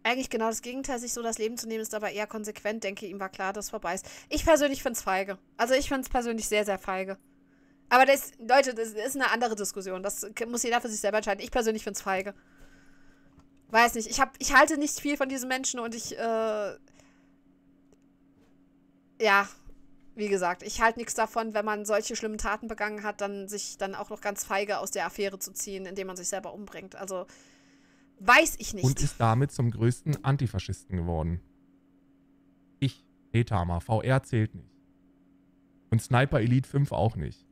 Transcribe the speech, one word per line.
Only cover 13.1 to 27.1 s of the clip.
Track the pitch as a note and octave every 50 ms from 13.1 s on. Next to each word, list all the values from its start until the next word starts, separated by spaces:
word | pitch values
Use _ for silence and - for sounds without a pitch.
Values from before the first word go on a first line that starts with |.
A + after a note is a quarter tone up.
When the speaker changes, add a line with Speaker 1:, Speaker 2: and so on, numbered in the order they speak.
| - _ _ - _ - - _ _ _ _
Speaker 1:
Weiß | _ A3 A3 A#3+ A#3 -
nicht, | A#3 A3 -
ich | - -
hab, | C4 - - -
ich | C#4+ - C#4
halte | B3+ D4+ D4+ D#4+
nicht | C#4 D4 C#4+ - -
viel | - C#4+ D4
von | - C4+ C4
diesen | C4+ C4 A#3+ B3+
Menschen | B3+ C4 C4 - - B3
und | A3+ A#3 A#3
ich, | A#3+ - - -
äh, | - A3+ A3+ A3+ A3 A3+ A3 G#3+ G#3+ G#3 F#3+ - - - _ _ - - _ _ _ _ _ _ _ _ _ _ _ _ _ _ _ _ _ - _ _ _ _ _ _ _ _ _ _ _ _ _ _ _ _ _ _ _ _ _ _ _ _ _
ja, | A3 G#3+ G3 G3+ G3+ - - - - - - - - - - - - - -
wie | A3+ G#3 G#3
gesagt, | G3 F#3+ F3+ E3+ F3+ - -
ich | G#3 G#3 -
halte | A3+ A3+ A#3
nichts | A#3 A#3 - -
davon, | - A3 A3 - A#3 A3+ A3+ G#3
wenn | G#3+ G#3
man | A3 G#3+ G#3 G#3
solche | G#3 G#3+ G3+ G#3 - A#3+
schlimmen | - A3+ A3 G#3+
Taten | G#3 - G#3+ G#3 A3 -
begangen | A3 A3+ - G#3 G#3+ G#3+ G#3 G3+
hat, | G#3+ G#3 -
dann | G3+ G3+ G3+ G3+ G3
sich | G3 G#3 G3+ - - -
dann | - G3 F#3+ G3
auch | - G3+ -
noch | G#3+ -
ganz | - G#3 G3+ - -
feige | - G3+ G3 G#3 G3+ G3 -
aus | F#3 G3
der | - G3 E3
Affäre | E3 - - G3+ G3 G3 F#3+
zu | - F3+
ziehen, | F#3+ - - G#3 G3 F#3+ F#3+
indem | F3+ G3 G3 F#3+
man | F#3+ F#3
sich | F#3 F3 -
selber | G3+ G3 G3+ F3 -
umbringt. | G3 G#3 F#3+ - F#3+ F#3+ F#3+ -
Also, | - G3 F#3